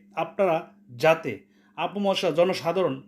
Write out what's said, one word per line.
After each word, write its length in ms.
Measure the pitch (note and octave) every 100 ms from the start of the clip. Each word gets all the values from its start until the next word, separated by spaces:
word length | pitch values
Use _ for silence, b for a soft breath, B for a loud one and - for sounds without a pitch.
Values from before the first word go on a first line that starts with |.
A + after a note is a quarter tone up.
| _ -
আপনারা 560 | E3 - F#3+ D#3+ - - - A#2+
যাতে, 420 | D#3 D#3+ C3+ G2+ b b b -
আপমশা 560 | E3 F#3 G3 F#3+ F3+
জনসাধারণ, 720 | D#3 F3 F3+ D#3+ F3+ F3 C3+